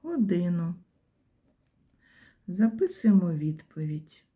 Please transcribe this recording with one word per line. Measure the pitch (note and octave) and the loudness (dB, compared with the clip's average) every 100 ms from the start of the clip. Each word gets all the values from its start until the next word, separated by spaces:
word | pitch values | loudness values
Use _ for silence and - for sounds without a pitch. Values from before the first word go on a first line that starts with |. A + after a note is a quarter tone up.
годину. | D#4 E4+ G3 F3 F3 F3 E3 E3+ _ _ _ _ _ _ _ _ _ _ _ _ _ _ - _ - | -6 -2 0 0 0 -2 -4 -8 _ _ _ _ _ _ _ _ _ _ _ _ _ _ -20 _ -10
Записуємо | F3+ A3+ A3+ F4+ - A3+ G3 F3 | 0 0 2 -2 0 4 4 4
відповідь. | D#3+ D3+ D#3 - - D#3 D3+ D3+ - _ | -2 -2 -6 -10 -8 -6 -6 -10 -20 _